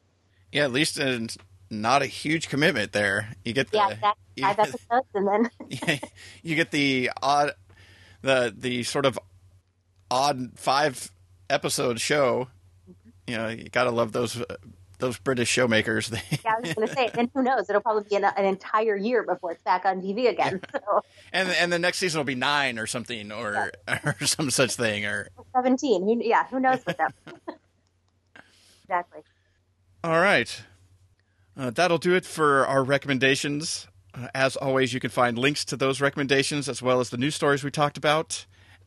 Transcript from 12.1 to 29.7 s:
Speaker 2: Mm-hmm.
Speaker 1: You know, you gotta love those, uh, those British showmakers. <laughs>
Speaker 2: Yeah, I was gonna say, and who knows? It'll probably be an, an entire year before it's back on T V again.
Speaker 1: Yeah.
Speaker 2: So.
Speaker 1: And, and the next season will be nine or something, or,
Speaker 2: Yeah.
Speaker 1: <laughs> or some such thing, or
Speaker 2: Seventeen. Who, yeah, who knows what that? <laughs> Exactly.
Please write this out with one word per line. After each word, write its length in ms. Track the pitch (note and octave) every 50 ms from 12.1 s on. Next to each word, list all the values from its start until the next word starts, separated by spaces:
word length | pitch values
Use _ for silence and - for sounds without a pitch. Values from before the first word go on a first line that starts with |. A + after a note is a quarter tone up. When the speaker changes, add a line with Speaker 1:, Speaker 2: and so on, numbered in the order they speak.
| D3 D3+ C#3 B2 A#2 A#2 B2+ - - - _ - _ _ _ F#3
Speaker 2:
Mm-hmm. 420 | F3+ - _ A3+ _ - _ -
Speaker 1:
You 60 | A#2+
know, 100 | A2 A2+
you 220 | A2 A2+ A2+ - G#2+
gotta 220 | - B2 B2 B2
love 200 | A#2 A#2 A#2 A2
those, 280 | A2 B2+ A#2+ A2 - A#2
uh, 160 | A2+ - - - - - - - - - - -
those 180 | B2 B2+ A2+
British 360 | - - C#3 C3+ B2 A#2 - -
showmakers. 580 | B2+ B2+ A#2 A2 A2 G#2 A2+ A2 A2 A2 -
<laughs> 320 | A2+ G2+ - - D#3 - -
Speaker 2:
Yeah, 80 | A3+ A3
I 40 | A3+
was 120 | B3 E3+ -
gonna 140 | A3 A3
say, 220 | B3 - C4+ B3 G#3+ -
and 120 | A3+ A#3+ A#3+ -
who 80 | C4+
knows? 280 | B3+ B3+ C4+ A#3 F#3 -
It'll 120 | G3+ G#3
probably 260 | - A3+ G#3+ G#3+ G#3
be 80 | G#3 G#3
an, 80 | G3+ G3
an 220 | G3 F#3 G3+ G3
entire 500 | G3 G3 F#3+ - - - A3 A3+ A3+ G3+
year 280 | G3+ G3 A#3 B3+ A3 F#3
before 280 | E3+ F3+ F3+ - E3+
it's 120 | E3+ - _
back 220 | G#3 F3+ F3+ F3+
on 160 | F#3+ F#3+ F#3
T 120 | F3+ G3 G3
V 140 | - B3+
again. 340 | A3+ F3+ - D3+ C#3 F#3+ F#3 - - -
Speaker 1:
Yeah. 60 | C4+
Speaker 2:
So. 220 | - - - - - _ _ - - - -
Speaker 1:
And, 160 | F3+ F#3+ F#3
and 240 | F3 D#3 F3 F3 E3+
the 60 | E3+
next 180 | E3+ F3+ E3+
season 220 | - G3 F3+ D3+ D#3+
will 60 | C#3
be 100 | C3 C3
nine 420 | B2 C3 C#3+ D3 D3 C#3 B2+ A#2
or 80 | A2+ A2
something, 460 | - - B2 A2 - A#2+ A2 G#2 G#2
or, 400 | G#2+ A2 A#2+ G#2 G#2 G#2+ G#2 F2 - - -
Speaker 2:
Yeah. 120 | - C3 -
Speaker 1:
<laughs> 140 | - D3 - -
or 40 | D3
some 240 | - - - D#3+ C3
such 240 | - - C3 A#2 -
thing, 300 | - A#2+ A2 G#2 G#2 G#2
or 240 | G#2 G#2 G#2 - - - - - - -
Speaker 2:
Seventeen. 480 | B3+ B3 B3+ B3+ B3+ D#4 C4+ G#3 F3+ F#3+
Who, 180 | G#3 A#3 A#3 G3+
yeah, 220 | A#3 G#3 D#3+ -
who 120 | - B3+ C4
knows 220 | C4 C4 C4 B3+ -
what 120 | - -
that? 160 | - D#3 - - _ _
<laughs> 300 | - E4+ - _ - - - _ _ _ _ _ _ _ _ _ _ _ _ _ _ _ - - _ _ _ _ _ _ _ _
Exactly. 380 | - F#3 F3 F3 - D#3 D3+ - _ _ _ _ _ _ _ _ _